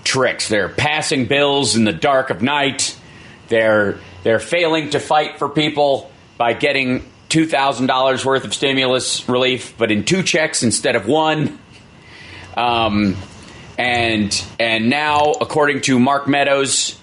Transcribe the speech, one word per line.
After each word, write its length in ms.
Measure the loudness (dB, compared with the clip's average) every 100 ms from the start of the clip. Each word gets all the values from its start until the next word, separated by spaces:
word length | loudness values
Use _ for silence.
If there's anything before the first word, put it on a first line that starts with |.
tricks. 460 | -2 0 0 -2 -2
They're 200 | -2 -2
passing 560 | -2 -2 -2 -2 -2 0
bills 500 | 2 2 2 0 2
in 80 | 2
the 80 |
dark 360 | 2 2 2 0
of 120 | -2
night. 520 | -2 0 0 -2 -6 -8 -20 -20 -20 -20 -2
They're, 500 | 2 4 4 2 -2 -12 -4
they're 160 | 0 0
failing 500 | 0 0 0 0 -2
to 80 | -4
fight 400 | 0 0 0 -4
for 80 | -4
people 640 | 0 0 2 2 2 -2 -20 -20 -2
by 160 | -2
getting 500 | 0 0 0 0 -2 -6 -20 -2
two 180 | 0 2
thousand 400 | 2 0 0 0
dollars 360 | 2 2 0
worth 200 | 0 0 -2
of 80 |
stimulus 760 | -2 0 0 2 0 -2 -6 -2
relief, 460 | 0 2 -2 -6 -4
but 100 | 0
in 120 | 0
two 180 | 0 0
checks 400 | 0 0 0 0
instead 340 | -2 0 0 0
of 120 | 0
one. 500 | 2 2 0 -2 -6 -20 -20 -20 -20 -20 -20 -20 -20 -10 -2
Um, 600 | 0 2 2 2 0 -2 -10 -18 -20 -20 -18 -6
and, 680 | -2 0 0 0 -2 -4 -8 -4
and 300 | -2 0 0
now, 400 | 0 0 2 2 0
according 400 | -2 0 0 0
to 160 | 0 2
Mark 300 | 4 2 0
Meadows 720 | 0 2 2 0 -2 -4 -8